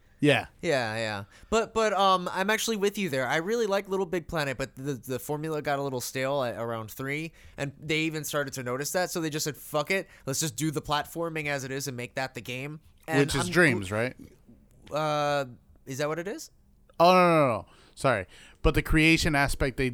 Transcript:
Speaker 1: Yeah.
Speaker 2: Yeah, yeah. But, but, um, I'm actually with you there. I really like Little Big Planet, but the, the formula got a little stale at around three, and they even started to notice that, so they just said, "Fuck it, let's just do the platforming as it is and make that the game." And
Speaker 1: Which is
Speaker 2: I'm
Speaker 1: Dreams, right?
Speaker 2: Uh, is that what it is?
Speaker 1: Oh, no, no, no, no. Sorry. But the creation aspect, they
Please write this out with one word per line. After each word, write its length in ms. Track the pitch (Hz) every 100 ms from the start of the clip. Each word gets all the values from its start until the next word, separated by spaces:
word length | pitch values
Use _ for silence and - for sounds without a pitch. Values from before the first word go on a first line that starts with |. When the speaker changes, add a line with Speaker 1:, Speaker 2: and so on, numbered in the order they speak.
| _ _
Speaker 1:
Yeah. 280 | 147 120 - -
Speaker 2:
Yeah, 320 | 175 139 113 110
yeah. 280 | 110 101 98 - -
But, 240 | 220 220 220
but, 180 | 214
um, 340 | 190 196 185 180
I'm 160 | 180 196
actually 280 | 214 - 220
with 200 | 202 208
you 100 | 185
there. 200 | 131 123
I 80 | 156
really 320 | 175 233 214
like 200 | 196 202
Little 200 | 190 185
Big 200 | 180 156
Planet, 300 | 165 139 127
but 180 | 135 -
the, 180 | 139
the 260 | 127 131 123
formula 420 | - 147 156 151
got 160 | 147 139
a 60 |
little 180 | 139 127
stale 400 | - 135 131 143
at 160 | 123 98
around 300 | 117 113 110
three, 440 | - 135 147 160 - - -
and 160 | 139 -
they 200 | 156 156
even 240 | 160 156
started 280 | 143 151 135 -
to 80 |
notice 280 | 123 127 143
that, 180 | 185 175
so 100 | 180
they 80 | 160
just 140 | 151
said, 120 | 151 -
"Fuck 360 | - 151 147
it, 160 | 190 170 - -
let's 140 | 135
just 160 | 160 107
do 160 | 156
the 100 | 147
platforming 640 | 147 147 143 165 170 160 147
as 180 | 143
it 60 | 131
is 160 | 135 139
and 80 | 120
make 200 | 120 -
that 180 | 131
the 80 | 127
game." 380 | 117 127 139 151 - _ -
And 120 | 156
Speaker 1:
Which 160 | 143 139
is 100 | 175
Speaker 2:
I'm 60 |
Speaker 1:
Dreams, 400 | 175 165 107 95
right? 240 | 107 123 - - - - - _ _ -
Speaker 2:
Uh, 540 | 147 156 147 147 143 131 113 _ - -
is 140 | 135
that 80 | 151
what 80 | 160
it 100 | 180
is? 220 | 302 - _ _ _ _ -
Speaker 1:
Oh, 140 | 170
no, 60 | 185 175
no, 200 | 160 139
no, 60 | 104
no. 60 | - - -
Sorry. 320 | - 139 110 92 - - -
But 100 | 160
the 80 | 151
creation 520 | - 156 156 165 180
aspect, 440 | 143 139 - 143 120
they 160 | 131